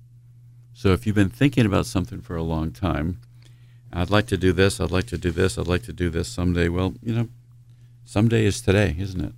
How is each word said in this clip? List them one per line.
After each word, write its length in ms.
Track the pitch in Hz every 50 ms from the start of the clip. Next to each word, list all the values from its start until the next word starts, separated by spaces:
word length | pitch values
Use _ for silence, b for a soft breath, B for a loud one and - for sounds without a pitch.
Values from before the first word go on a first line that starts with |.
| - - - - - - - - - - - - - - - - -
So 80 | 98 92
if 140 | 85 -
you've 80 | 107 101
been 160 | 107 98 92
thinking 340 | - - 135 143 - 131 113
about 220 | 101 95 92 -
something 340 | - - 95 90 - 95 85
for 140 | - - 87
a 80 | 82 82
long 260 | 80 80 78 80 82
time, 500 | - - 98 85 73 71 78 87 90 - - - b b b b b b b b b b b b
"I'd 200 | - 85 90 87
like 160 | 101 107 -
to 100 | - 98
do 160 | 85 90 92 85
this, 260 | 87 95 98 - -
I'd 120 | 82 80
like 160 | 85 92 92
to 100 | - 87
do 140 | 82 85 87
this, 260 | 80 85 95 92 -
I'd 80 | 90 85
like 160 | 87 90 87 -
to 60 | 87
do 200 | 80 82 87 85
this 160 | 80 82 87
someday," 420 | - - 90 87 90 87 85 85 85
well, 240 | 85 90 92 92 - -
you 100 | - 117
know, 160 | 113 117 117 - - - - _ - - - - b b b b b b b
someday 420 | - - 101 113 117 117 113 110
is 160 | 101 95 -
today, 340 | - 101 95 104 104 87 78 85
isn't 200 | 98 95 92 90
it? 140 | - - -